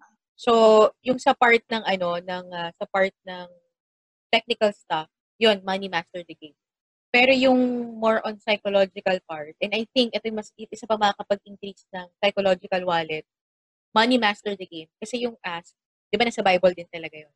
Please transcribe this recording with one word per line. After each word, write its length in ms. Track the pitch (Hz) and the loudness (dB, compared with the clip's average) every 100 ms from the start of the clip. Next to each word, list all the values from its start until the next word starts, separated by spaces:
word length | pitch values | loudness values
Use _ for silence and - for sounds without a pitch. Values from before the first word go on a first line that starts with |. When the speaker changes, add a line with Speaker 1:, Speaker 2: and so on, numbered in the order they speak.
Speaker 1:
ah. 120 | _ _ _ | _ _ _
Speaker 2:
So, 200 | _ - 226 220 214 214 - | _ 2 6 8 8 6 2
yung 200 | 240 254 | -4 0
sa 120 | 285 | 0
part 280 | - 240 233 | 2 4 4
ng 220 | - 226 | 2 -6
ano, 320 | 196 190 175 175 | -4 -2 -2 -6
ng, 280 | 180 180 180 | -8 -10 -10
ah, 220 | 175 170 | -10 -10
sa 120 | - 202 | -10 -6
part 240 | 196 190 - | 0 -2 -2
ng 280 | - 180 180 _ _ _ _ _ _ _ _ | -16 -16 -18 _ _ _ _ _ _ _ _
technical 400 | 233 - - 214 | -2 0 0 0
stuff, 340 | 202 _ 160 156 _ _ _ | -2 _ -6 -6 _ _ _
yun, 240 | 220 202 | 2 2
Money 320 | 190 190 196 | -2 -6 -4
Master 320 | 175 - 180 | -6 -6 -14
the 80 | 170 | -16
Game. 220 | 160 151 _ _ _ _ _ _ | -20 -20 _ _ _ _ _ _
Pero 180 | 247 254 | 2 4
yung 300 | 262 262 254 247 240 233 | 4 4 4 2 -2 -8
more 240 | 226 220 220 | -4 0 0
on 160 | 220 214 | -4 -8
psychological 800 | - 208 208 196 190 202 196 185 | -4 -2 0 0 0 -2 -4 -4
part, 300 | - 156 151 - | -6 -12 -12 -8
and 100 | 202 | -6
I 140 | 208 226 | -4 -2
think 180 | 262 240 | 0 0
ito 140 | 208 | -2
yung 160 | 226 214 | -6 -10
mas, 100 | 208 - | -12 -18
isa 260 | 220 220 | -18 -16
pa 140 | 226 214 | -6 0
makakapag-increase 880 | 208 - 202 202 202 202 202 - _ | 0 0 -4 -6 -6 -16 -16 -16 _
ng 160 | 185 180 _ | -16 -16 _
psychological 640 | 202 - 196 180 202 185 | -2 0 0 0 -2 -6
wallet, 460 | 180 170 160 156 - _ _ _ _ _ _ | -2 -2 -2 -8 -10 _ _ _ _ _ _
Money 240 | 214 233 254 | 0 2 2
Master 400 | 214 208 208 196 | 0 -2 -8 -10
the 80 | |
Game. 240 | 185 165 160 _ | -12 -16 -18 _
Kasi 240 | 220 247 | -12 -8
yung 160 | 240 226 | -8 -10
ask, 320 | 185 170 - _ _ _ _ | -12 -12 -14 _ _ _ _
di 80 | 202 | -2
ba 80 | 233 | -2
nasa 160 | - | 0
Bible 320 | 202 180 185 | 0 2 2
din 160 | 175 170 | 0 -12
talaga 240 | 170 160 156 | -12 -14 -14
yun? 140 | 151 | -20